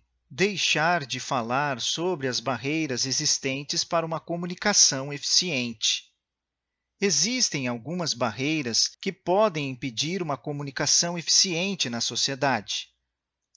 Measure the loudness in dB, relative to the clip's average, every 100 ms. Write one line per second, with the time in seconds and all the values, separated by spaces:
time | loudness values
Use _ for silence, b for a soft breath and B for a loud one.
0 | _ _ _ 0 0 2 2 4 4 2
1 | 0 -6 -2 -2 0 0 0 0 -2 0
2 | 0 0 0 -2 -2 -2 -2 -2 0 -2
3 | 0 0 0 0 -2 -4 -4 -4 0 0
4 | 0 -4 -4 -6 -6 -2 2 6 6 4
5 | -4 -6 0 2 2 0 -2 -2 -2 -2
6 | -6 _ _ _ _ _ _ _ _ _
7 | 0 2 2 0 0 0 -2 -4 -6 -4
8 | -4 0 -2 0 0 0 0 0 0 -2
9 | -6 -4 2 4 4 2 -4 -4 -4 -4
10 | -2 -2 -2 -4 -4 -6 -6 -2 2 2
11 | 2 -2 2 2 4 0 -2 -2 -4 -2
12 | -2 -2 -2 2 2 2 -2 -8 -8 _
13 | _ _ _ _ _